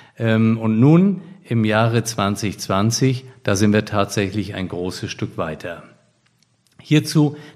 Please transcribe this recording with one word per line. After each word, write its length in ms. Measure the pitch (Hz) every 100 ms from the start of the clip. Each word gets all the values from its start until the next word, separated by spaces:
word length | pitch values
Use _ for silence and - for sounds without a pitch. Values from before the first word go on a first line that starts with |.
| - -
Ähm, 400 | 113 110 113 113
und 200 | 113 110
nun 420 | 131 165 196 185 - - -
im 160 | 117
Jahre 400 | 107 107 117 117
zwanzig 560 | 113 - 101 101 104 87
zwanzig, 640 | - 95 104 117 135 127 - -
da 120 | - 98
sind 160 | 104
wir 140 | 104 107
tatsächlich 680 | 104 98 - 98 104 92
ein 140 | 98 92
großes 420 | 87 90 90 98
Stück 280 | - 98 -
weiter. 460 | 85 78 87 82 - _ _ _ _ _ _ _ _ _
Hierzu 580 | - 151 151 165 147 143 -